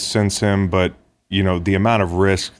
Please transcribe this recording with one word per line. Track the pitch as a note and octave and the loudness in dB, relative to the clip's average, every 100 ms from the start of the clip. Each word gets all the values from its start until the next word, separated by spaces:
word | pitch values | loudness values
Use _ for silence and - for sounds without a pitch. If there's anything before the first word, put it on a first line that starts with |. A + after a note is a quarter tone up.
| - | -2
since | A2 G2+ - | -2 0 0
him, | G#2 G2 F#2+ | 0 0 0
but, | F#2 F2+ - _ _ _ | 0 0 -4 _ _ _
you | G2 | -2
know, | F#2+ F2+ | 0 0
the | E2+ F#2+ | 0 0
amount | A2 A2+ | 2 0
of | F#2 | 0
risk | F2 G2 F#2 - | 0 2 0 -4